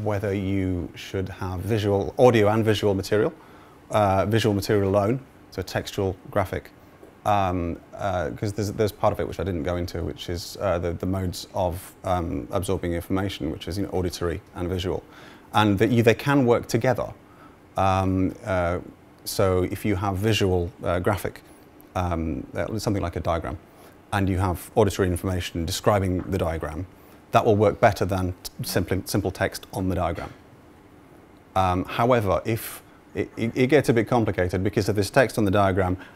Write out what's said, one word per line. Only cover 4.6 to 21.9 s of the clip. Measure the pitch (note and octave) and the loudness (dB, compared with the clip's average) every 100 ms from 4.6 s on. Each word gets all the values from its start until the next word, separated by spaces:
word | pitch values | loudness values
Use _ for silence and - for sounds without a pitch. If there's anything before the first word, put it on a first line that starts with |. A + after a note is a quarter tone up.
| - G#2+ G2 | 2 2 2
alone, | G2+ G2+ C3 - - - | 2 2 -2 -6 -20 -14
so | - | -12
textual, | - G#2+ F2 - F#2+ F#2 - | -6 -6 -6 -4 -4 -4 -4
graphic, | G#2 F#2+ F2+ - - - - - - G#2 | -2 -2 -4 -10 -20 -20 -20 -20 -6 0
um, | G2+ F#2+ F2+ E2+ - - - | 2 2 0 -4 -6 -12 -8
uh, | G2+ F2+ D2 E2+ | -4 -2 -4 -4
'cause | G#2+ | -6
there's, | G#2 G2+ | -4 -4
there's | - G#2+ | -2 -2
part | - G#2+ | 0 -2
of | G2 | 0
it | D#2 | -4
which | - | -6
I | |
didn't | F2 F2 | -4 -4
go | F2 F2 | -2 -4
into, | F2 F2 | -4 -6
which | F2 - - | -8 -8 -8
is, | F2 - - | -8 -10 -4
uh, | G2+ F2 | -2 0
the, | F2 | -2
the | F2 F#2 | -4 -4
modes | F#2+ F#2 E2 - - | -2 -4 -8 -8 -4
of, | F2+ F2+ - - | -2 -4 -12 -10
um, | - F2+ E2+ D#2+ - | -2 -2 -2 -6 -4
absorbing | G2 F#2 F2+ F2 | -4 -2 -2 -2
information, | E2+ - F#2+ G2 - D2 | -4 -2 -2 -2 -4 -8
which | - - | -8 -8
is, | G2 | -6
you | G2 | -4
know, | |
auditory | F#2 F2+ - F2 E2+ - | -4 -4 -4 -6 -6 -10
and | F#2+ F2 | -8 -6
visual, | F#2 F2+ D2+ - - - - - | -4 -4 -6 -8 -20 -20 -20 -4
and | A2 G#2+ G2+ | 2 4 4
that | A2 | 4
you, | A#2 | 4
they | A2+ | 4
can | A2 C#3+ C#3+ A#2+ | 4 2 4 4
work | A2+ - | 2 2
together. | A#2 B2+ A#2+ A1+ - - - - - - - | 0 0 0 -4 -10 -20 -20 -20 -20 -8 0
Um, | F#2+ F#2+ F#2+ F#2 F#2 - - | 2 2 2 2 0 -2 -4
uh, | F#2 F2 F2 - - - - | -2 0 -2 -8 -18 -20 -16
so | - - G2 F#2 | -6 0 2 4
if | F2+ G2+ A2 | 0 -2 -2
you | G2 | 0
have | G2+ F#2+ | -2 0
visual, | G#2+ G2+ G2+ F2+ E2+ - | 2 2 2 2 -2 -6
uh, | - F2+ | -2 0
graphic, | F2+ G2 - - - - - - - | 0 -2 -4 -10 -20 -20 -20 -20 -10